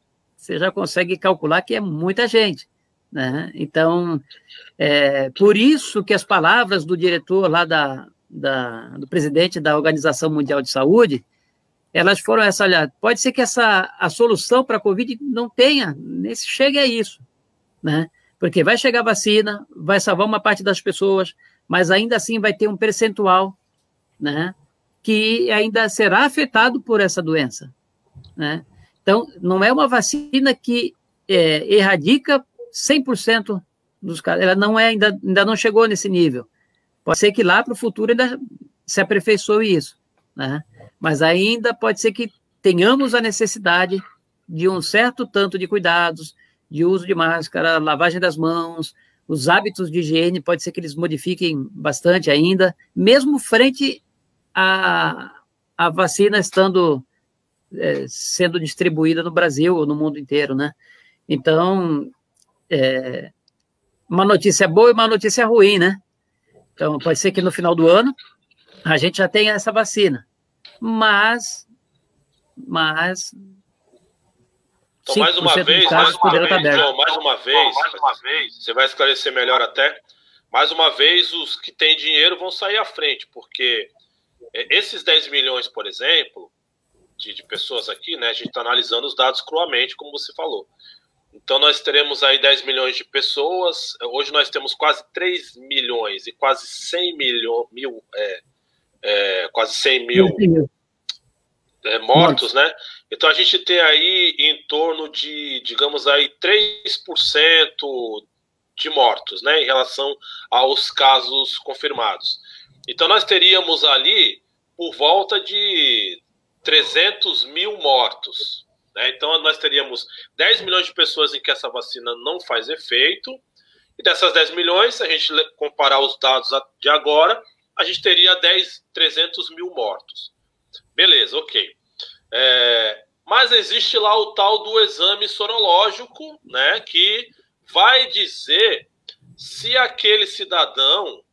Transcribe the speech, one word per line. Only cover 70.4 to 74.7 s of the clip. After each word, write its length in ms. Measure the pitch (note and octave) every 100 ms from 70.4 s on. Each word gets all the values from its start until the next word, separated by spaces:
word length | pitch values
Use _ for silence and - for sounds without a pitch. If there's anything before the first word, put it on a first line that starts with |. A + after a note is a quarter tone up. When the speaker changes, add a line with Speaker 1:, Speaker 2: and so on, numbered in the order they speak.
| _ _ - -
Speaker 1:
mas, 880 | A3+ A3+ A3 G3+ G#3+ A#3 - - - _ _ _ _ _ _ _ _ -
mas 760 | - E3 D#3+ D#3 F3 F#3 - F#3+ G3 F#3+ _ _ _ F4+ _ _ _ _ _ _ _